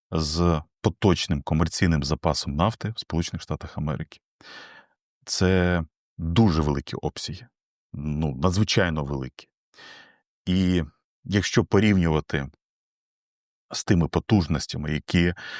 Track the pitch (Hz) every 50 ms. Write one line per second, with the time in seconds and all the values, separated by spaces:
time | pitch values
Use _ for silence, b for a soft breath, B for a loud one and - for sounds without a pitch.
0 | _ - 87 82 78 76 78 82 87 85 82 76 - _ _ _ - - - -
1 | - 98 90 - - - 80 71 - - 78 78 85 - - - 98 85 82 76
2 | 69 67 73 - - 82 73 - - 76 71 78 90 113 - - - 107 113 -
3 | - - - 82 85 - - 82 - - 87 - - - - 82 76 76 71 -
4 | - - - - _ _ _ _ B B B B B B B B B B B B
5 | B _ _ _ _ - - - 95 90 95 92 90 90 90 85 80 - _ _
6 | _ _ _ - 82 82 82 113 113 98 78 80 73 73 69 71 - - - -
7 | - 76 - - - - - - - - _ _ _ _ _ _ _ _ - -
8 | 73 76 73 76 80 76 65 64 76 92 87 101 107 - - 110 95 85 80 76
9 | 73 69 71 67 64 65 - - - _ _ _ _ _ _ B B B B B
10 | B B B B B B _ _ - 92 92 95 92 90 90 87 76 - _ _
11 | _ _ _ _ - - 95 104 85 - - 117 - - - 101 110 107 101 92
12 | 85 82 76 76 - - - 73 69 69 - _ _ _ _ _ _ _ _ _
13 | _ _ _ _ _ _ _ _ _ _ _ _ _ - - - - - 104 87
14 | 80 71 - 80 - - 110 98 80 - 78 71 - - - 73 73 76 76 76
15 | - - - 87 85 87 85 B B B B B